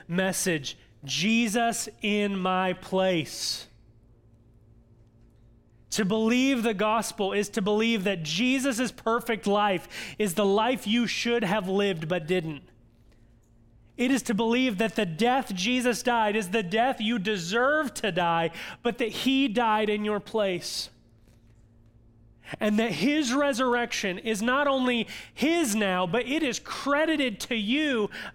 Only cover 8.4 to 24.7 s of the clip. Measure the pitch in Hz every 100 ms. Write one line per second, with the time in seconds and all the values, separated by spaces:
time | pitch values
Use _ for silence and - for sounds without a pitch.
8.4 | 254 262 269 220 247 - 226 233 233 220
9.4 | 202 202 208 180 - - - - 214 165
10.4 | 202 202 226 262 208 233 226 - 233 240
11.4 | 202 214 185 190 202 170 156 180 160 185
12.4 | 160 147 - - - _ - - - -
13.4 | _ - - - - - 254 269 - 208
14.4 | 226 240 262 190 226 - 202 156 233 262
15.4 | 247 190 190 254 247 208 - 233 214 208
16.4 | 180 220 180 220 247 247 214 233 185 208
17.4 | 165 226 254 302 294 - 214 180 170 170
18.4 | 170 - - - 240 - 226 - 254 269
19.4 | 269 208 233 214 214 208 214 208 - 220
20.4 | 196 175 - - - - - - - -
21.4 | - - - - - - - - - -
22.4 | - - 214 214 226 151 220 302 262 269
23.4 | 285 233 262 240 233 - 202 185 226 214
24.4 | 226 269 285